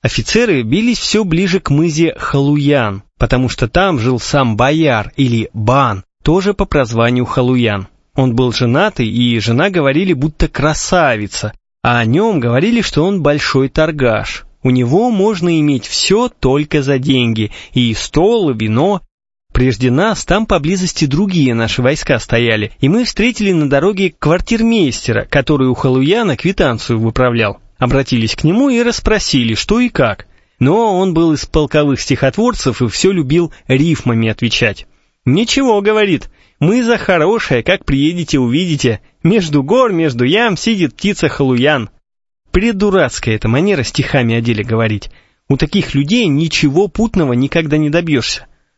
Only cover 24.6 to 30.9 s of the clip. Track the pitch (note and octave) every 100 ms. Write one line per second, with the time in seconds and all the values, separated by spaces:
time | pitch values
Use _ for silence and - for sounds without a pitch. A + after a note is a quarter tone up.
24.6 | A3+ A3+ D#3 A2+ - A2 - D3 C3+ D3
25.6 | C3 A#2+ C3+ C3 C3+ G#3+ A3 C#3 E3+ G3+
26.6 | E3 A2+ - A2+ A2+ A2+ B2+ A#2 G#2+ G2
27.6 | - _ B2+ C3 C3+ B2 A2 - D3+ G3+
28.6 | C#4 A#3+ A#3 - - G#3+ - C#3 A#2 G#2+
29.6 | - A3 B3 - B2 G2 - _ _ _
30.6 | B2 G3 A3+